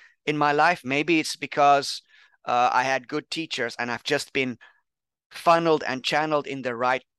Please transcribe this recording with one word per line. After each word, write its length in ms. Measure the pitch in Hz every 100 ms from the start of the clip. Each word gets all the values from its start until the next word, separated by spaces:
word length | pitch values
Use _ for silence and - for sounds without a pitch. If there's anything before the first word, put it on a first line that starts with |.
| - _
in 140 | - 151
my 140 | 147
life. 300 | 147 156 175
Maybe 360 | 123 139 151 165
it's 160 | 151 -
because, 680 | 139 - 143 143 139 - - _ _ _ -
uh, 240 | 123 123
I 120 | 123
had 240 | 127 135 123
good 220 | 151 143
teachers 460 | - 165 - 120 -
and 120 | 120
I've 140 | 117
just 280 | - 147 -
been 260 | 139 131 117 - _ _ _ _ _ _
funneled 540 | - - 165 165 156 -
and 180 | 131
channeled 420 | - 151 156 151 139
in 160 | 139
the 120 | 127 117
right 280 | 123 131 -